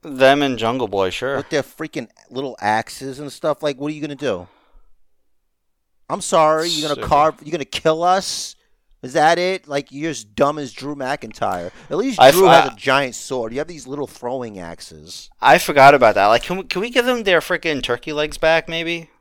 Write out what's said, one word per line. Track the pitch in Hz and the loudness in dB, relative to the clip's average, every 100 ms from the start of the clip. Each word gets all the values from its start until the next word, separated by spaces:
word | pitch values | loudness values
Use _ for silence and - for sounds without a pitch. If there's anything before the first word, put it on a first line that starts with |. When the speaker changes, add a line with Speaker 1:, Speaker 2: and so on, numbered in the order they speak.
Speaker 1:
Them | 165 131 131 143 | -14 4 4 6
and | 139 120 | 0 -2
Jungle | 113 127 117 | -2 -2 -4
Boy, | 98 95 | -2 -2
sure. | - 127 139 | -2 -6 -6
Speaker 2:
With | - | -4
their | 151 | -6
freaking | 127 - 160 151 117 _ _ | -6 -12 -10 -10 -12 _ _
little | 123 135 113 | -10 -10 -4
axes | 104 110 - - 135 131 | -2 -2 -4 -12 -14 -14
and | 147 | -16
stuff. | - 156 147 | -6 -6 -4
Like, | 151 135 | -6 -6
what | 147 | -8
are | |
you | 156 | -8
gonna | 147 139 | -10 -6
do? | 143 92 92 _ _ - _ - _ _ _ _ _ _ _ _ _ _ _ | -6 -6 -8 _ _ -20 _ -20 _ _ _ _ _ _ _ _ _ _ _
I'm | 175 | -10
sorry, | - 175 156 156 170 | 0 2 4 2 -2
you're | 156 151 | -4 -4
gonna | 143 | -6
Speaker 1:
Super. | - | 0
Speaker 2:
carve, | 143 156 156 | 2 2 -2
you're | 151 | -10
gonna | 160 | -8
kill | 139 - 160 160 | -8 -2 -2 0
us? | 175 185 - - - - _ _ _ _ | 2 0 -2 -10 -12 -16 _ _ _ _
Is | 127 | -6
that | 151 156 170 | 2 2 2
it? | 180 190 147 | -2 -4 -6
Like, | 143 139 | -8 -8
you're | 135 160 | -10 -8
as | 127 | -8
dumb | 107 104 143 151 | -12 -2 0 0
as | 135 | -10
Drew | - 135 | -12 -12
McIntyre. | 143 131 147 113 - 101 90 87 - - | -10 -8 -8 -10 -6 -6 -4 -8 -14 -8
At | 151 | -4
least | 262 220 | -4 8
Speaker 1:
I | 131 | 8
Speaker 2:
Drew | 170 190 | 8 6
Speaker 1:
f-, | - | 6
Speaker 2:
has | - | 4
Speaker 1:
I | |
Speaker 2:
a | - | -4
giant | 135 135 135 110 | 0 0 -2 -10
sword. | - 131 113 | -10 -8 -6
You | 123 | -8
have | 156 | -10
these | 165 123 | -12 -14
little | 143 135 | -10 -10
throwing | - 123 131 117 101 | -10 -10 -8 -10 -12
axes. | 85 82 - 78 80 - - _ | -14 -16 -18 -20 -18 -20 -20 _
Speaker 1:
I | 120 165 | 4 4
forgot | - 143 139 | 4 8 8
about | 143 117 | 8 4
that. | 98 101 | 4 4
Like, | 117 | 4
can | - 185 | 0 -8
we, | |
can | 180 180 | -6 -6
we | 233 | -2
give | 254 | -2
them | 247 247 | 0 -2
their | 196 175 | 2 0
freaking | - 180 170 143 | 0 -4 -2 -4
turkey | - 120 - | -4 -6 -4
legs | 151 151 - | -6 -6 -2
back, | 160 165 156 | 0 0 -2
maybe? | 165 165 170 160 _ | -8 -6 -8 -12 _